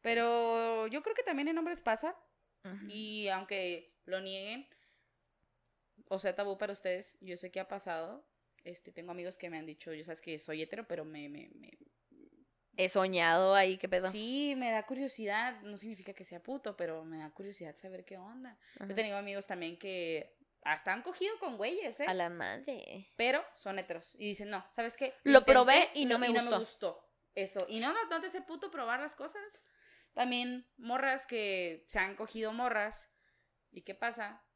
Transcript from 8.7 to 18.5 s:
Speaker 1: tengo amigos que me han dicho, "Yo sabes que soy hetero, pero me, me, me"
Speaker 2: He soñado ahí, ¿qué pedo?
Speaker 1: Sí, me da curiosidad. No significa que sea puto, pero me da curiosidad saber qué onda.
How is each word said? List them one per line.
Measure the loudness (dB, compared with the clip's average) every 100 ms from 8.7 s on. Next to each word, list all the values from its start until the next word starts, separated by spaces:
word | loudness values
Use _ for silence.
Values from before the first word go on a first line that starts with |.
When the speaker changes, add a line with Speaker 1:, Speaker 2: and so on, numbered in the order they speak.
| -16 -16
Speaker 1:
tengo | -14 -12
amigos | -8 -10 -10
que | -10
me | -10
han | -10
dicho, | -14 -12
"Yo | -12
sabes | -10 -12
que | -8 -10
soy | -6 -6
hetero, | -4 -6 -6
pero | -8 -8
me, | -10 -12
me, | -12 -16 -20
me" | -20 -20 -20 _ _ -20 -20 _ _ _ _ 0
Speaker 2:
He | 2
soñado | 4 4 6 6 6 8 8
ahí, | 6 2
¿qué | 0
pedo? | 0 0
Speaker 1:
Sí, | -2 -2 0 0 0
me | 0
da | 0 -2
curiosidad. | -4 -4 -4 -2 0 -2 -6
No | -12 -12
significa | -12 -12 -14
que | -14 -14
sea | -14
puto, | -8 -8 -8 -4
pero | -4 -4 -8
me | -10
da | -12
curiosidad | -12 -14 -12 -14 -12
saber | -14 -14
qué | -14 -16
onda. | -14 -14 -16